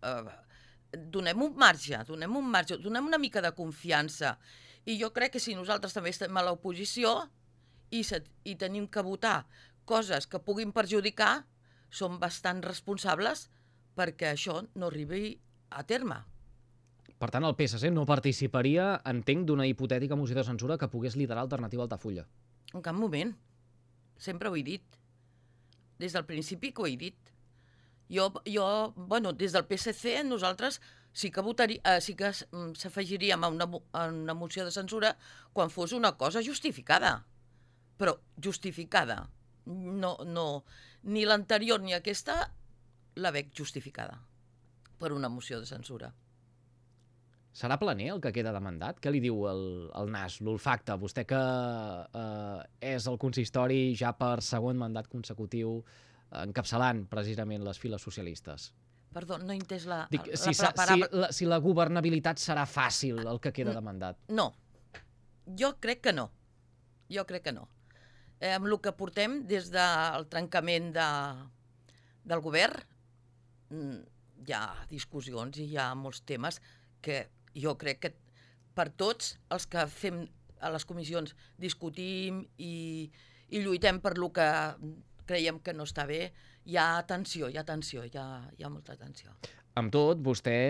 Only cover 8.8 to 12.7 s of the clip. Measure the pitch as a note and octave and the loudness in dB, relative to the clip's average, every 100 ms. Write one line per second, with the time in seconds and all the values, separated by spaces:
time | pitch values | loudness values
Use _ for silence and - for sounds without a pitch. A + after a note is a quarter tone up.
8.8 | G3+ G#3+ F#3+ G3 A3+ E3+ - - - _ | -4 -2 -2 0 2 2 -2 -16 -20 _
9.8 | - A3+ G3+ D3 - F3+ - G3+ G#3+ A3 | 0 2 2 -2 -2 -6 -2 -2 0 0
10.8 | G3 G#3 G3+ - G#3 C4+ - _ _ _ | 2 2 2 4 4 4 -2 _ _ _
11.8 | - - F#3 F3+ F3 - F#3 F3+ F3+ | -14 -6 -4 -2 -4 -2 -2 -2 -4